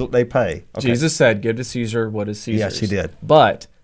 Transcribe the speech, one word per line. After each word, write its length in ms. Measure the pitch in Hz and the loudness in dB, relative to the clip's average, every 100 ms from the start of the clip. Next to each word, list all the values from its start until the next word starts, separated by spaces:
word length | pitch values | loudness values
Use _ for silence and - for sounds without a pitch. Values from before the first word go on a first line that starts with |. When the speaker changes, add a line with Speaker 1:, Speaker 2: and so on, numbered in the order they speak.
| 127 | 6
Speaker 1:
they 180 | 123 | 0
pay. 400 | 120 131 98 73 - - | 2 0 -2 -4 -10 -4
Okay. 100 | 131 | 0
Speaker 2:
Jesus 260 | 120 156 | 0 0
said, 280 | - 127 104 | 4 4 2
"Give 140 | 113 117 | -2 -4
to 80 | |
Caesar 440 | 123 123 113 117 113 | -4 -6 -4 -2 -2
what 200 | 107 101 | -4 -6
is 100 | 104 | -6
Caesar's." 180 | - 107 | -4 -2
Speaker 1:
Yes, 200 | 98 - | -2 -2
he 80 | 104 | -2
did. 240 | 98 80 - | -2 -4 -4
Speaker 2:
But 440 | - 151 110 - - _ | 4 6 6 2 -10 _